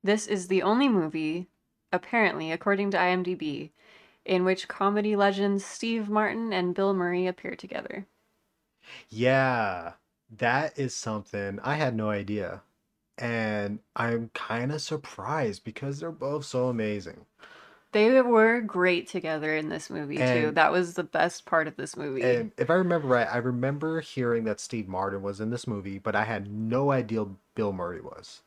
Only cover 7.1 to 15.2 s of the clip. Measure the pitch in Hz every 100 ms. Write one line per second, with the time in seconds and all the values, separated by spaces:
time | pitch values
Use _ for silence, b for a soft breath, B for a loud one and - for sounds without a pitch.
7.1 | 180 185 180 185 - 196 - - - 190
8.1 | _ _ _ _ _ _ _ B B B
9.1 | 110 123 135 131 123 104 90 85 - _
10.1 | _ _ 113 120 131 156 147 131 - 117
11.1 | 107 101 104 98 98 127 147 143 113 107
12.1 | 104 98 104 90 95 _ _ _ _ _
13.1 | - 120 117 110 107 101 104 _ - 117
14.1 | 117 117 - - 113 127 151 - 151 143
15.1 | -